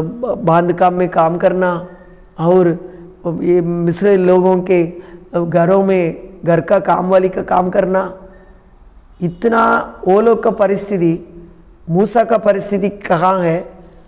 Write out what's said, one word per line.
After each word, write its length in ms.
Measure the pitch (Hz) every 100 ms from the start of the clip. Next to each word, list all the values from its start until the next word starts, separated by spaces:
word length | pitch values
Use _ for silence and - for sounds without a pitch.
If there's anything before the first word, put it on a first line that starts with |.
ब-, 400 | 160 233 247 -
बांध 280 | 165 165 180
काम 220 | 180 185
में 140 | 180 175
काम 280 | 175 165 170
करना, 520 | 190 180 185 170 170 - - - - -
और 280 | 165 185 175 165 - - - - 175
ये 340 | 165 180 175
मिस्र 580 | 170 170 170 170 202 196
लोगों 420 | 180 185 185 185
के 320 | 180 180 165 - - - - 175
घरों 500 | 170 170 170 196 190
में 420 | 185 170 - - -
घर 160 | 160 165
का 180 | - 190
काम 300 | 165 175 180
वाली 200 | 185 185
का 140 | 185
काम 280 | 185 185 180
करना। 480 | 202 185 190 185 - - - - - - - - - - -
इतना 720 | 175 170 233 226 226 233 - - 180
वो 120 | 196
लोग 220 | 226 220
का 80 | 220
परिस्थिति, 920 | 202 196 196 - 196 170 165 - - - - - - -
मूसा 340 | 170 220 233
का 140 | 226 220
परिस्थिति 500 | 202 196 - 202 196
कहाँ 520 | - - 170 180 190
है, 320 | 170 165 175 - - -